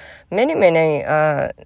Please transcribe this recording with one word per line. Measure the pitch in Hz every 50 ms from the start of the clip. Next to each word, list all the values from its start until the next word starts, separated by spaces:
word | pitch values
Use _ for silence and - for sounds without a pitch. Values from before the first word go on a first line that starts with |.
| - - - - - _
many, | 175 202 247 302 320
many, | 220 196 175 165 160 160 160 151 139 -
uh, | - 151 151 156 156 147 139 135 - - - -